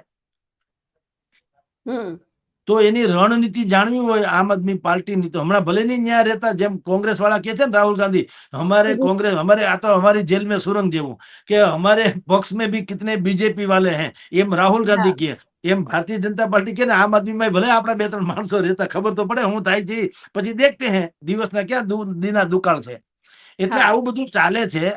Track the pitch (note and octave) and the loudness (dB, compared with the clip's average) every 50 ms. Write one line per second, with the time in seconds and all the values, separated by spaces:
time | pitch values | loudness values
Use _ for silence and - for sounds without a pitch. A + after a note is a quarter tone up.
0 | - _ _ _ _ _ _ _ _ _ _ _ _ _ _ _ _ _ _ _ | -8 _ _ _ _ _ _ _ _ _ _ _ _ _ _ _ _ _ _ _
1 | _ _ _ _ _ _ _ _ _ _ _ _ _ _ _ _ _ - B3+ A#3+ | _ _ _ _ _ _ _ _ _ _ _ _ _ _ _ _ _ -8 -8 -8
2 | A3 F#3 D#3+ - _ _ _ _ _ _ _ _ _ - G#3 A3 G#3+ G#3+ A3 A#3+ | -8 -10 -12 -14 _ _ _ _ _ _ _ _ _ 0 4 4 6 4 4 2
3 | A#3 G3 F3 F3 G3 A3 A#3 A#3 A#3 A3 E3+ A#3+ A3+ F#3+ G3 F#3+ G#3 A#3 B3 B3+ | 2 2 4 4 4 4 4 2 0 0 -2 -2 0 2 2 2 2 2 0 -2
4 | A#3+ A#3 A3 G#3+ G#3 F3 E3+ F#3 F#3+ G3+ G3+ F#3+ F3+ G3 G3 F#3 - E3+ F3 F#3 | 0 0 0 0 0 0 2 0 2 2 0 -2 -2 -2 -4 -2 -2 -2 -2 -2
5 | F3+ - G3+ F#3+ F3 E3 D#3+ E3+ D3 E3 G3+ G3+ F3 E3 F3 G#3 A3+ A#3 B3+ A#3+ | -2 -4 -4 -4 -4 -2 -4 -4 -2 0 0 0 2 0 0 0 0 0 -2 -2
6 | A#3 A#3 A#3 A#3 A3 A3 A3 A3 A#3 A3+ G#3+ E3+ G3 G#3 G3 F3+ - F3 F#3 G3 | -2 0 2 2 2 2 0 -2 -2 -4 -2 0 -2 -2 -4 -6 -4 -4 -2 -2
7 | G#3 A3 G#3 E3 G3+ G#3 G#3+ G#3 G3 A3 A3 - C#4 B3+ G3+ G#3 G#3 G#3 G#3 F#3+ | 0 -2 -2 0 2 2 2 0 -2 -4 -2 -2 -2 2 4 4 4 4 2 0
8 | G3+ G3 F#3+ F3+ - - - - - _ - C3 E3 F3+ G3+ G#3 G#3 A3 A3 A3+ | 0 0 0 0 -2 -2 -8 -18 -20 _ -10 -6 -2 2 4 4 4 4 2 0
9 | C4 A3 G3 G3 G3+ G#3 F#3 D#3+ D#3+ F#3+ G#3 G#3+ G#3 F#3+ F3+ F#3 - G#3+ G3+ F3+ | 0 0 0 0 0 0 0 0 2 2 2 4 4 0 -2 0 2 2 2 4
10 | F#3 G#3 G#3 G#3+ G3+ D3+ F#3 G3 G#3 G3+ G#3 F#3 - F3 G3+ G#3 G3 F3+ D#3 D#3+ | 4 4 2 2 0 0 0 -2 0 -2 -4 -4 -2 -2 -2 0 0 0 -2 -2
11 | D3 C3+ A2 - - - - - _ - G#3 G#3 G#3 F3 D#3+ D#3+ F3+ G3+ G#3+ A3 | -4 -6 -8 -14 -18 -20 -20 -20 _ 0 4 4 4 4 4 2 2 2 4 4
12 | A3+ G3+ - F3+ - D3 F#3 G3 F#3+ - F#3 A3 A3+ G#3+ G#3+ A3 F#3+ - G3 F3 | 2 0 -2 -4 -2 0 0 0 0 -2 -4 -4 -4 -2 -2 -4 -6 -6 -10 -8
13 | G3+ A3 A3 G3+ F3 F#3+ G3 F3+ A3 G#3+ G#3+ G#3 G3+ F#3+ F#3+ F#3+ F#3+ F#3 D#3+ D3+ | -6 -4 -4 -2 0 -2 0 0 0 0 0 -2 0 2 2 2 4 2 0 -2
14 | D#3+ B2+ - - - - - F3+ G3+ G3+ F#3 E3+ F#3 F#3+ G3+ A#3 A3 G3+ G#3 G3 | -4 -6 -8 -12 -16 -2 0 0 0 2 2 2 4 4 4 2 2 2 2 2
15 | F#3 F#3 F#3 - D#3+ D3 B2 - _ _ _ _ - E3+ F#3+ G3 E3+ B2+ - E3+ | 2 2 2 0 -2 -4 -4 -8 _ _ _ _ -2 0 0 0 0 -2 -2 -4
16 | E3+ F#3 A3 G#3 F#3 G#3+ G#3 G#3 A3+ G#3 G3+ G3+ G3 A3+ F#3+ G#3+ B3 B3 G#3+ F#3 | -2 -2 -4 -4 -4 -4 -2 -2 -2 0 2 0 0 0 -2 -2 0 2 2 2
17 | G3+ G#3 G#3+ G#3 G3 G#3+ A3 A3 A3+ A3 F3 F#3 A3 B3 A#3+ A3+ G#3+ A3+ A3+ G#3 | 2 4 2 0 0 0 -2 -2 -2 0 0 0 2 4 2 2 2 0 -2 -2
18 | G#3 G#3 G#3+ G3+ F#3 F3 C#3 E3+ G#3+ F#3 G3+ G3+ F3+ F3 F#3+ F#3 F#3 - - F#3+ | -2 -4 -4 -4 -4 -4 -4 -6 -6 -4 -2 -2 0 0 -2 -2 -4 -4 -4 -4
19 | G3 G#3+ F#3+ G3+ G#3 F#3 A#3 B3+ A#3 F#3+ G#3 G#3+ F#3 F#3 F#3+ G#3 G3 F3 A3 A3+ | -4 -4 -2 -2 -4 -4 -2 -2 -2 -2 -2 -2 -2 0 0 -2 -2 -4 -4 -4
20 | G3+ F#3 - - - - _ G3+ F#3+ A3+ A3+ A3 C4+ C#4+ C#4+ - C4 A#3 F#3+ F#3+ | -4 -6 -6 -10 -18 -10 _ -6 -6 -6 -2 2 2 2 2 0 -2 -2 0 0
21 | E3+ E3 - _ D3 D#3 F#3+ A3 A3 F#3+ F#3 G#3 G3 F3 B3 B3+ A3 F#3+ G#3 A3 | -2 -4 -8 _ -8 -6 -4 -4 -4 -4 -4 -4 -4 -2 -4 -4 -4 -4 -4 -4
22 | G#3 G3 F#3 E3+ F#3 G3 G#3 G#3 F#3+ E3+ F3+ F#3 F#3 F3+ D#3+ C#3+ A#2+ B2 B2 - | -6 -6 -6 -6 -4 -2 0 0 0 2 0 0 2 0 0 0 -2 -10 -16 -18
23 | - _ _ _ _ _ _ _ _ _ _ - F#3 F#3+ A3+ C4 A#3 G#3 A3 B3 | -20 _ _ _ _ _ _ _ _ _ _ -6 -4 -2 2 2 2 4 2 2
24 | B3 B3 A3+ C4 C4+ - - G3 E3 F3 G3+ A#3 A3+ F#3 D3+ D#3+ E3 F#3+ G#3 | 0 -2 -4 -6 -8 -4 0 0 2 2 2 0 -2 -2 -2 -2 -2 -2 -4